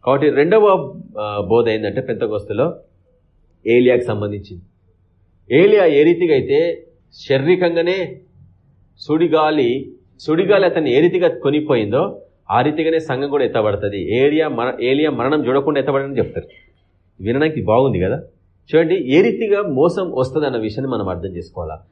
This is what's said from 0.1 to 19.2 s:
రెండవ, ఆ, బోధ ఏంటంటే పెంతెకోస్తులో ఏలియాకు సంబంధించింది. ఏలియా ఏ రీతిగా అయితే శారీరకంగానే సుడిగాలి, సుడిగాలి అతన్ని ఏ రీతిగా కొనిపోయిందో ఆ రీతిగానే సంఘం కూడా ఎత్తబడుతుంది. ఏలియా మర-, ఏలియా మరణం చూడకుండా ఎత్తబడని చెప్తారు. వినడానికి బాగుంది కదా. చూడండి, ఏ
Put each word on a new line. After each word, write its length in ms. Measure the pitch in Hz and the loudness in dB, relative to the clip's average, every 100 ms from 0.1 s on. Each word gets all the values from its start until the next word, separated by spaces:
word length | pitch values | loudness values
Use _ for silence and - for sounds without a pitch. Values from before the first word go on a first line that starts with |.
| 139 151 | 2 2
రెండవ, 640 | 127 165 220 208 185 143 - - 107 | 2 4 4 4 2 -2 -14 -14 -10
ఆ, 260 | 104 104 95 | -6 -6 0
బోధ 200 | 113 117 | 2 2
ఏంటంటే 320 | 107 104 110 | -2 -4 -6
పెంతెకోస్తులో 760 | - 113 113 104 - 104 156 - _ _ _ _ _ _ _ _ 113 | -6 -6 -4 -6 -6 -4 -4 -4 _ _ _ _ _ _ _ _ 0
ఏలియాకు 360 | 120 127 120 | 4 4 2
సంబంధించింది. 600 | - 107 104 101 98 90 - _ _ _ _ _ _ _ _ | 0 -6 -6 -8 -14 -20 -20 _ _ _ _ _ _ _ _
ఏలియా 320 | 131 202 214 | 4 6 6
ఏ 180 | 175 143 | 4 4
రీతిగా 320 | 156 170 175 | 4 4 2
అయితే 520 | 139 127 143 170 - - _ _ | 2 2 0 0 -4 -14 _ _
శారీరకంగానే 1080 | - - 180 147 180 175 170 170 190 160 131 _ _ - _ _ _ _ _ | -20 -2 0 2 2 2 0 -2 -2 -6 -10 _ _ -20 _ _ _ _ _
సుడిగాలి, 960 | - 156 170 156 156 151 120 131 - - _ _ | -4 0 2 2 2 2 0 -2 -8 -20 _ _
సుడిగాలి 440 | - 160 190 202 | -2 0 2 4
అతన్ని 280 | 185 170 147 | 4 0 0
ఏ 80 | 127 | 2
రీతిగా 280 | 175 185 170 | 2 2 0
కొనిపోయిందో 920 | - 139 151 151 123 104 127 196 - - _ - | 0 -2 -2 0 -2 0 -2 -2 -8 -20 _ -2
ఆ 100 | 107 | 0
రీతిగానే 380 | 139 151 160 160 | 0 -2 -2 -2
సంఘం 300 | 156 127 143 | -2 -6 -2
కూడా 160 | 143 | -2
ఎత్తబడుతుంది. 800 | 117 120 107 98 101 101 87 113 | 0 0 -2 -2 -4 -6 -4 0
ఏలియా 240 | 139 156 156 | 2 2 -2
మర-, 320 | 120 123 - | -2 -4 -4
ఏలియా 300 | 123 135 156 | -2 0 0
మరణం 360 | 123 127 151 151 | 0 -2 0 0
చూడకుండా 340 | 147 143 143 | 0 0 -2
ఎత్తబడని 380 | 131 139 139 131 | -2 -2 -2 -4
చెప్తారు. 280 | - 82 - - _ _ _ _ _ _ | -4 -6 -14 -20 _ _ _ _ _ _
వినడానికి 440 | 95 131 156 156 | -4 0 -2 -2
బాగుంది 360 | 95 113 135 92 | 0 2 2 0
కదా. 220 | 92 143 - _ _ _ _ | -2 -4 -10 _ _ _ _
చూడండి, 260 | 160 165 185 127 | 0 2 0 2
ఏ 40 | 147 | 4